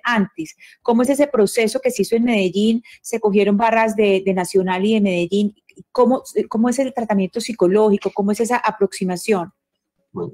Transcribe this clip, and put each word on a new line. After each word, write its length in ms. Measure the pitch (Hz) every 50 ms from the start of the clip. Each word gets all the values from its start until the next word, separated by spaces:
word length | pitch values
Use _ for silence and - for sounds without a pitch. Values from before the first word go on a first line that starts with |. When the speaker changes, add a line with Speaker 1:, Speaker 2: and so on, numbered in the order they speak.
| -
Speaker 1:
antes? 520 | - 175 175 196 - _ - 320 - - _ - - - _ -
¿Cómo 180 | - 233 226
es 80 | 254 247
ese 180 | 277 262 294 285
proceso 520 | - - 208 190 - - 226 214 - 262
que 100 | - 254
se 120 | 220 -
hizo 140 | 196 - 233
en 100 | 226 233
Medellín? 580 | 247 233 208 190 180 170 196 208 220 226 233 - - - -
¿Se 180 | - - - 226
cogieron 380 | 226 214 196 208 202 196 202 202
barras 380 | 233 226 220 226 226 220 208
de, 260 | 208 214 202 196 190 190
de 80 | 190 190
Nacional 520 | 185 180 - - 190 185 185 185 180 190
y 100 | 214 226
de 60 | 220
Medellín? 540 | 202 196 180 175 175 170 190 202 208 202 208 _ _ _ _ - - _
¿Cómo, 300 | - - 247 233 254 - - - - - - -
cómo 200 | - 220 226 247
es 80 | 233 240
el 140 | 277 262 254
tratamiento 460 | - 226 214 214 196 190 180 - 233
psicológico? 720 | 220 - 220 - 180 175 190 214 214 220 202 202 - 196 -
¿Cómo 180 | - 196 196
es 80 | 208 -
esa 180 | 233 220 247 240
aproximación? 960 | - 220 214 - 202 196 - - 196 185 180 175 - - 214 185 170 190 - _ _ _ _ _ _ _ _ _ _ _
Speaker 2:
Bueno, 200 | - 95 87 -